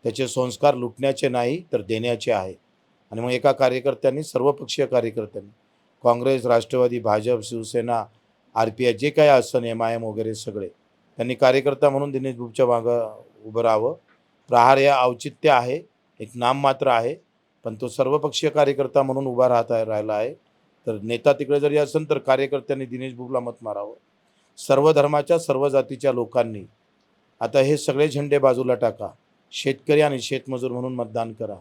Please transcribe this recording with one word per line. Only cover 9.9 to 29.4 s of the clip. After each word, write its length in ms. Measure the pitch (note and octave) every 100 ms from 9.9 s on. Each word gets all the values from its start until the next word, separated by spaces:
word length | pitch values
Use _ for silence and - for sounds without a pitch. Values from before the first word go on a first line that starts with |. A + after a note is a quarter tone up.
| A#2
वगैरे 300 | A2+ G#2 A2
सगळे, 340 | G#2+ - G#2 F#2 _ _ _ _ -
त्यांनी 180 | A#2+
कार्यकर्ता 560 | B2+ C3 C3 C3+ C3+ D3
म्हणून 200 | C#3 C#3+
दिनेश 260 | C3+ C3 A#2+
बुबच्या 300 | A#2+ A2+ B2+
मागं 560 | A#2 A2+ A#2+ A2 G#2+ - _
उभं 180 | G#2+ A2
राहावं. 320 | A2+ A2 A#2 F3 _ _ _ _ _
प्रहार 300 | A#2+ A#2+ C3+
हे 100 | C#3
औचित्य 640 | C#3 B2+ A#2+ C#3+ - D3+
आहे, 320 | C3 A#2+ D3 E3+ _ _ _
एक 100 | A2
नाममात्र 520 | A#2+ A#2+ C#3 C#3 C3+ C3+
आहे, 280 | A#2 A#2+ B2+ _ _ _ _
पण 100 | A#2 A2
तो 80 | B2
सर्वपक्षीय 640 | A2 C3 D3 D3 - D#3
कार्यकर्ता 520 | D3 C#3+ C#3 C3 C#3
म्हणून 240 | C3+ C3 C3+
उभा 220 | A#2+ B2+
राहत 240 | A#2+ A#2+
आहे, 120 | A#2
राहिला 300 | A2 G#2+ G#2+
आहे. 200 | G#2 A#2 D#3 _ _ _ _ -
तर 120 | A2
नेता 300 | G#2+ A#2 D3
तिकडे 280 | C#3+ C#3+ C#3+
जरी 160 | D3 D3
असेल 340 | C#3+ D#3+ D3+
तर 80 | C#3+
कार्यकर्त्यांनी 680 | C3+ C3 C3+ C#3 - C#3 B2+
दिनेश 280 | B2 C3
बुबला 260 | A#2+ B2 B2+
मत 220 | B2 A#2
मारावं. 320 | A2+ G2+ G#2 A#2+ _ _ _ _ _ -
सर्व 340 | - C3+ D3+
धर्माच्या, 460 | D3 C#3+ D3+ C#3+ E3+
सर्व 300 | E3 C3 C#3
जातीच्या 440 | C3+ C3 B2+ C#3
लोकांनी 520 | B2 A2+ B2+ A2+ G#2+ F#2 _ _ _ _ _ _ _
आता 180 | A#2 C3+
हे 180 | C3+ D3
सगळे 320 | D3+ C3+ D#3
झेंडे 300 | C#3 C#3+ C#3+
बाजूला 360 | C3+ B2 B2+
टाका, 340 | B2 A#2+ - G2+ - _ _